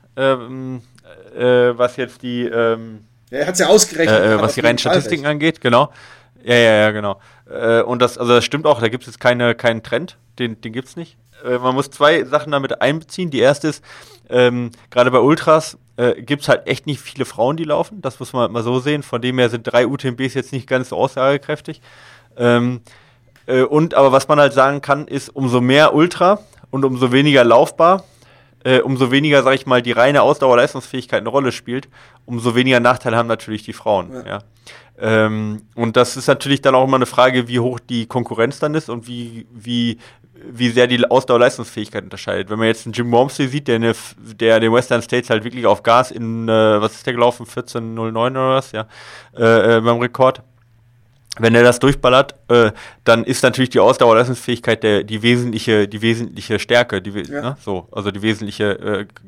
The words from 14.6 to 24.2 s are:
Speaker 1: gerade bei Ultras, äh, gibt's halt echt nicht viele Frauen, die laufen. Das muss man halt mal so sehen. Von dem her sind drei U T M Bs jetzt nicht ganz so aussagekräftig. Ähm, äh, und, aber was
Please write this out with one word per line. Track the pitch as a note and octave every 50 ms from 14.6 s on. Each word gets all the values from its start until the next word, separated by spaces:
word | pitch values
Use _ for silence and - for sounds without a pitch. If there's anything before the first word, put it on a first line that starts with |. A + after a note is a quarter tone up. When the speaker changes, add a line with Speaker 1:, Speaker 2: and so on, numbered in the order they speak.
| A#2+ A#2 A#2 - _ _
Speaker 1:
gerade | - B2 B2 B2+
bei | B2 B2+
Ultras, | A2 C3+ D#3 D#3+ - E3 D#3 D#3 D3+ - - - _ _ _ -
äh, | B2 B2 A2 -
gibt's | A#2+ - D3 C#3 - -
halt | C3+ - - -
echt | B2+ - -
nicht | - C#3+ B2
viele | - - - - C3
Frauen, | - - - A2 B2+ D3+ E3
die | E3
laufen. | D3+ D3 D#3+ E3+ - G#3+ G#3
Das | E3 C3+ A#2+ -
muss | C3+ - -
man | B2+ A#2+
halt | G#2
mal | G2+ A#2
so | A2 A#2+ B2 B2+
sehen. | B2 C#3+ D3+ D3
Von | C#3 - - A#2+ A2+
dem | B2+ B2+ B2+
her | B2 A#2
sind | A2 A#2+ A2+
drei | - - A#2+ B2+ -
U | C3+ C3+
T | - C3
M | B2 A#2
Bs | C3+ C3 -
jetzt | C#3 A#2+ -
nicht | - C3 A#2 -
ganz | C3+ B2+ B2+ -
so | - E2+
aussagekräftig. | A#2 C3 - - B2+ C3+ C#3+ C#3+ - - D3+ D3 - - D#3 - _ _ - - - - - _ _ _ _ -
Ähm, | A#2+ A#2+ A#2+ A#2+ A#2+ A#2+ B2 A#2+ - _ - _ _ _ _ _ _ _ _ _ _ -
äh, | B2+ B2+ C3
und, | C3 C#3+ D3+ D#3 E3+ -
aber | - C#3 C3+
was | B2+ C3+